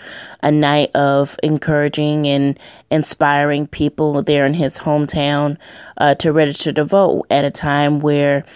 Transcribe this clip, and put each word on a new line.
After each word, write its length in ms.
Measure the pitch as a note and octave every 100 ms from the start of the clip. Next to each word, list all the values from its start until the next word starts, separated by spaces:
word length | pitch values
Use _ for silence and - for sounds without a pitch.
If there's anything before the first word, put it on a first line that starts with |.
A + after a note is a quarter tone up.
| - - - -
a 80 | C#3+
night 460 | D3+ D3 D3 C#3+ -
of 400 | C#3+ C#3 C#3+ -
encouraging 840 | D3+ D3+ - D3 D3 C#3+ D3+ D3+ D3
and 320 | C#3 C#3 C#3 - - -
inspiring 760 | D#3 D3+ - D3 C#3+ D3 D3 D3
people 560 | - D3 - D#3 C#3+
there 240 | A2 D3 C#3
in 80 |
his 240 | D#3 C#3 -
hometown, 800 | - D3+ D3 D#3+ C#3+ D3 D3 D3 - - - -
uh, 160 | D3
to 180 | C#3 E3
register 400 | D3+ D3+ D3 -
to 140 | D3 D#3
vote 400 | G3 F#3+ - -
at 160 | C#3+
a 60 | C#3+
time 500 | - D3+ C#3+ C#3+ D3
where, 460 | D3+ D3 C#3+ C#3+ C#3+